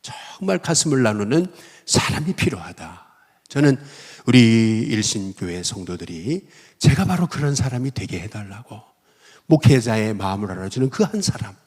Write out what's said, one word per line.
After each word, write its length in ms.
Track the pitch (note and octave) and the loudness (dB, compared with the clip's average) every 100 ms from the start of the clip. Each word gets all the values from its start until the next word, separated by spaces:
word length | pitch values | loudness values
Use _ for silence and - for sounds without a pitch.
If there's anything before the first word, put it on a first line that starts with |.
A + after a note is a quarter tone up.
정말 560 | - - - - F#3+ F#3 | -16 -18 -18 -8 -2 -2
가슴을 440 | - D#3 G#2+ C3 | 0 0 2 2
나누는 440 | A#2 G#2+ G#2 D3+ F3+ - - - - | 2 2 2 0 0 -8 -20 -20 -2
사람이 480 | - - - D3+ | 0 0 -2 -4
필요하다. 720 | - - F2+ E2 - D#2+ F2 - _ _ _ _ | -2 -2 -4 -12 -16 -18 -18 -20 _ _ _ _
저는 300 | C#3 C#3+ C3+ - - - - - | 2 4 2 -2 -20 -20 -10 4
우리 540 | B2 A#2 A2+ A2 A2 | 6 8 6 4 0
일신교회 840 | A#2 A2 G#2 A2+ G2 F#2+ F#2 F2 | -2 -2 -2 -4 -8 -8 -8 -6
성도들이 840 | F2+ - F2 F2 E2+ E2+ F#2+ F3 - - - _ | -8 -8 -10 -10 -10 -10 -6 -6 -6 -20 -20 _
제가 260 | - - | 2 2
바로 220 | G3 F3+ F3 | 0 0 -2
그런 280 | - C#3+ | -2 -2
사람이 380 | C#3 C3 B2 C3 | -2 -2 -2 -6
되게 280 | - - - | -6 -8 -8
해달라고, 640 | F#2 A2 G2+ G2 - G#2+ - _ _ _ _ - _ | -10 -12 -14 -16 -18 -20 -20 _ _ _ _ -20 _
목회자의 680 | D#3 - C3+ A#2 A2 G#2+ | 6 6 6 4 0 0
마음을 360 | G#2 F#2+ G2 G#2 | -2 -4 -4 -6
알아주는 400 | F#2 F#2+ B2 C3 | -8 -8 -2 -4
그 140 | - | 0
한 180 | G#3+ G#3+ | -2 0
사람 320 | F#3+ - - - | -4 -4 -8 -12